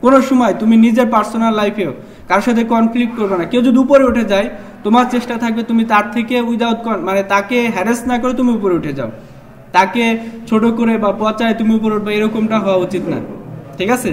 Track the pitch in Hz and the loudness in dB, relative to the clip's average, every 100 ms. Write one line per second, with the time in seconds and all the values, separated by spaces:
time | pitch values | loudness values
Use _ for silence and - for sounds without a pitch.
0 | 240 269 254 254 233 180 214 226 233 226 | 6 4 4 2 2 2 4 6 6 4
1 | 233 226 - 226 226 214 208 208 170 123 | 2 2 0 0 0 0 -2 -2 -6 -6
2 | - - - 185 247 233 226 226 226 240 | -16 -20 -2 0 2 0 2 2 2 0
3 | 240 - 202 190 165 240 254 247 262 277 | -4 -2 -2 -2 0 2 4 4 4 4
4 | 262 233 208 196 233 - - - 208 233 | 4 2 0 0 -2 -8 -16 -8 2 2
5 | 247 247 233 233 233 226 226 226 226 214 | 2 -2 -4 -6 -4 -4 -2 0 2 2
6 | 240 240 226 247 233 233 233 226 226 202 | 0 -4 -2 -2 -2 -2 -2 -2 -4 -4
7 | 175 196 196 202 - 247 233 185 202 240 | -2 -2 0 -2 0 -2 -2 -2 -2 -2
8 | 254 247 254 254 247 220 196 170 151 135 | -2 -2 -2 0 0 0 0 -2 -4 -6
9 | 113 110 - - - - - 180 190 233 | -8 -10 -20 -20 -20 -20 -2 0 2 0
10 | 226 226 - - - 220 233 226 226 220 | 0 -2 -6 -14 -2 2 2 2 0 2
11 | 202 196 214 220 226 226 220 220 220 214 | 0 0 -2 0 -2 0 0 2 0 -2
12 | 208 208 214 220 214 220 196 185 180 180 | -2 0 0 0 -2 0 0 0 0 -4
13 | 156 131 107 - - - - - 185 247 | -4 -6 -8 -14 -14 -16 -16 -6 -2 0
14 | 208 | -2